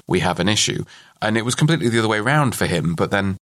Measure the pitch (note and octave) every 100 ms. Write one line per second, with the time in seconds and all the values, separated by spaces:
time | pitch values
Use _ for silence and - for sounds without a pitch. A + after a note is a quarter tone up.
0 | - F2+ F2 F2 F2 F2 - - - -
1 | - _ G#2+ A2 A#2 B2 D3+ E3 A#2+ A2+
2 | A2 G#2+ A2+ D3+ C3 - E2 E2+ D#3+ D#3+
3 | F#2+ G2+ G2 F#2+ _